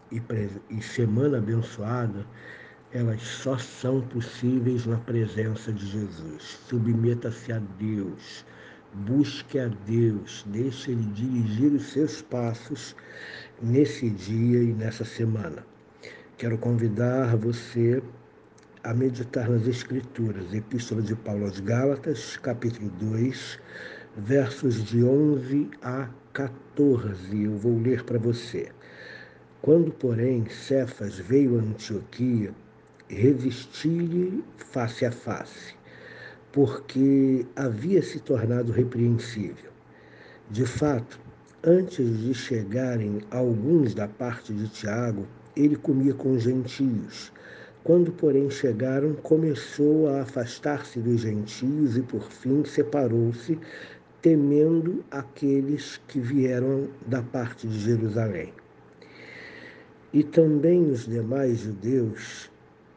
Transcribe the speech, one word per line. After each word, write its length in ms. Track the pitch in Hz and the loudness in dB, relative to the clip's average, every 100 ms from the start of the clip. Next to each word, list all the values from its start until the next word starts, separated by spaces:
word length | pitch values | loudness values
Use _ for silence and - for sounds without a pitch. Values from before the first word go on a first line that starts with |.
| - | -10
e 80 | 117 | -10
pre-, 300 | 117 113 101 98 - | -4 -4 -4 -8 -10
e 100 | 110 | -10
semana 560 | - - 113 110 147 131 | -8 -2 0 2 2 0
abençoada, 880 | 104 117 117 - 104 123 113 101 - - - - - - - | 0 -2 -2 -6 -4 -2 -4 -6 -12 -16 -20 -20 -20 -20 -10
elas 280 | 123 117 110 | -4 -2 -2
só 380 | - - 131 131 | -6 -8 -4 -4
são 420 | - - 123 135 | -6 -6 -2 0
possíveis 840 | 123 123 117 - 123 127 120 120 113 | -2 -6 -6 -4 0 2 2 0 0
na 100 | 117 | -2
presença 720 | - 117 107 104 110 107 113 | 0 0 0 -2 -2 -4 -6
de 140 | 101 98 | -6 -6
Jesus. 720 | 107 101 82 80 76 - - - | -6 -6 -8 -12 -12 -16 -16 -4
Submeta-se 840 | 123 113 113 117 120 120 117 123 | 0 2 2 2 0 -4 -8 -6
a 80 | 110 101 92 | -6 -6 -6
Deus, 680 | 107 104 92 78 - - - - - - - | -4 -2 -4 -8 -16 -20 -20 -20 -20 -20 -18
busque 640 | 101 101 139 143 - - 135 | -10 0 2 2 0 -6 -2
a 120 | 123 98 101 | -2 -4 0
Deus, 580 | 113 117 101 - - 101 | 4 4 2 -6 -14 -8
deixe 420 | 104 131 117 - | -4 -4 -4 -4
Ele 140 | 117 107 | -2 -2
dirigir 560 | 101 127 123 110 107 147 | -2 -2 0 0 2 4
os 220 | 143 - | 2 0
seus 300 | 135 151 - | -2 -2 -2
passos 760 | - 127 117 113 - 123 - - - - - - - - | -8 -4 -2 -4 -8 -12 -12 -18 -20 -18 -16 -16 -18 -6
nesse 480 | 117 127 147 - 117 | 2 4 4 2 -4
dia 500 | 98 92 113 120 120 | -4 -2 0 4 4
e 80 | 117 | 4
nessa 320 | 110 110 - | 0 -4 -6
semana. 600 | 110 - 113 107 92 71 - - - - - - - - | -8 -2 -2 0 -4 -10 -16 -20 -20 -20 -20 -20 -20 -8
Quero 220 | 117 117 | -4 -2
convidar 800 | 120 117 113 104 123 127 127 117 | 0 2 0 2 2 2 2 2
você 640 | 117 117 - 120 117 131 123 - - - - - - - | 0 -4 -4 0 2 2 -2 -16 -20 -20 -20 -20 -20 -12
a 100 | - | -4
meditar 560 | 117 131 120 117 135 117 | 0 0 0 -4 -2 2
nas 200 | 117 120 | 2 2
Escrituras, 840 | 120 - 131 127 - 113 98 87 | -2 -4 -6 -6 -4 -2 -2 -6
Epístola 500 | 107 - 123 - 110 | -6 -4 -6 -4 -2
de 120 | 104 | -2
Paulo 300 | 110 110 104 | -4 -4 -2
aos 160 | 101 95 | -2 -4
Gálatas, 760 | 98 117 139 139 165 123 - - | 0 2 2 0 -2 -6 -6 -8
capítulo 520 | 135 120 117 113 104 90 | -6 -4 -4 -4 -8 -4
dois, 600 | 110 110 127 127 - - - - - - - 107 | -2 0 0 -2 -10 -14 -16 -16 -16 -16 -16 -10
versos 680 | 104 139 123 - 135 113 | 2 2 2 0 0 0
de 220 | 107 120 | 0 4
onze 640 | 123 139 151 143 127 143 147 - | 6 6 4 2 0 0 -2 -6
a 300 | 123 131 127 - - | -8 -6 -8 -12 -12
quatorze. 1120 | - 135 - - - 143 120 104 92 92 104 | -6 -6 -8 -10 2 4 4 0 -6 -4 -2
Eu 120 | 104 104 | 0 0
vou 220 | 117 117 | 0 2
ler 220 | 117 120 | 2 0
para 160 | - 117 | 0 0
você. 520 | 117 117 - - - - - - - - - - - - | 0 -2 -4 -8 -8 -14 -20 -20 -18 -18 -20 -20 -20 -4
"Quando, 300 | - 165 160 | 6 6 6
porém, 540 | - 131 113 123 123 104 | 0 0 2 2 2 -2
Cefas 680 | - - 135 120 - 101 - | -6 0 0 0 -4 -8 -8
veio 440 | 90 139 135 120 | 2 4 6 4
a 20 | |
Antioquia, 880 | 107 107 - 101 - - 123 117 98 - - - - - - | 0 -4 -6 -8 -8 -2 0 0 -2 -8 -20 -20 -20 -20 -10
resisti-lhe 1300 | 92 123 131 127 117 - - 156 170 170 175 185 220 - - | 2 4 4 0 -4 -12 -4 -2 0 0 0 0 -2 -8 -14
face 480 | - 131 117 - | -8 -4 -4 0
a 80 | 123 | -2
face, 680 | 120 - 104 - - - - - - - - - - - | -2 -8 -8 -8 -16 -20 -20 -20 -20 -20 -18 -20 -20 -4
porque 960 | 139 131 - - 131 135 139 135 131 123 | 2 2 0 -6 2 4 6 6 4 0
havia 480 | - 135 107 156 190 | -4 -2 -2 2 2
se 160 | - 156 | 2 -6
tornado 540 | - 127 113 123 120 | -2 0 2 0 0
repreensível. 960 | 120 123 117 117 117 - 107 92 - - - - - - - - - - | 0 0 2 2 2 -2 -6 -6 -8 -18 -20 -20 -20 -20 -20 -20 -20 -8
De 160 | 104 | -2
fato, 560 | 120 - 147 127 120 - - - - - | -2 0 0 0 -4 -16 -20 -20 -20 -2
antes 540 | 160 180 180 - 120 110 | 6 6 4 0 0 0
de 140 | 117 | -2
chegarem 840 | 131 - 117 98 120 127 117 104 104 - | -4 -4 -4 -2 -2 -2 -2 -2 -4 -4
alguns 640 | 120 123 110 127 170 127 | -2 0 0 4 4 4
da 140 | 98 104 | 0 -6
parte 440 | - 123 117 - | -4 -6 -6 -8
de 160 | 104 107 | -6 -6
Tiago, 580 | - 104 110 120 101 98 - - - | -6 -4 -2 -2 -4 -8 -14 -10 2
ele 200 | 147 147 | 2 2
comia 380 | - 135 139 | 0 2 2
com 180 | 131 131 | 2 2
os 100 | 131 | 2
gentios. 920 | 117 127 120 - 135 107 - - - - - - - - | 2 0 -2 0 0 0 -4 -12 -18 -20 -20 -20 -20 -6
Quando, 260 | - 175 170 | 4 6 6
porém, 400 | - 151 135 139 | 2 4 4 2
chegaram, 640 | - 135 107 131 135 151 | 0 0 0 0 0 0
começou 960 | 147 - 156 160 123 - - 147 151 156 | -2 2 4 4 -2 -6 2 4 4 4
a 140 | 139 | 0
afastar-se 760 | 123 131 117 - 151 139 - 120 | -2 -4 -6 -4 -4 -4 -6 -4
dos 220 | 117 117 | 2 2
gentios 760 | 117 107 104 - 127 151 143 117 | 2 -2 -4 -4 -2 2 2 2
e, 60 | |
por 200 | 127 104 - | -2 -6 -8
fim, 340 | - 127 139 | -8 0 2
separou-se, 960 | 143 - 143 143 123 117 117 117 - 160 - - - - - - | 2 0 2 2 2 4 2 0 -4 -4 -4 -16 -18 -20 -20 2
temendo 840 | 170 156 143 147 156 165 160 208 - | 6 6 6 6 6 4 2 -4 -6
aqueles 880 | 139 135 - 143 139 135 147 - - - | -10 -10 -2 2 2 2 -2 -4 -16 -8
que 100 | 143 | -4
vieram 720 | 120 139 131 123 131 135 139 - 113 | 0 2 2 2 2 0 -2 -8 -4
da 160 | 127 | -4
parte 460 | 120 131 117 - 113 | -2 -4 -4 -6 -6
de 100 | 107 | -2
Jerusalém. 760 | 107 117 110 107 110 87 - - - - - - - - - - - - - - - - - | 0 2 2 0 -2 -2 -8 -14 -20 -20 -20 -20 -20 -20 -20 -18 -18 -18 -20 -20 -20 -20 0
E 120 | 147 | 2
também 640 | 147 170 160 151 160 180 156 | 4 6 6 6 6 6 4
os 160 | 120 113 | 2 -2
demais 540 | 117 107 135 135 110 | -4 0 0 2 0
judeus 880 | 101 98 110 131 113 101 - - - - - _ - | -2 -4 0 2 0 -4 -12 -16 -18 -20 -20 _ -20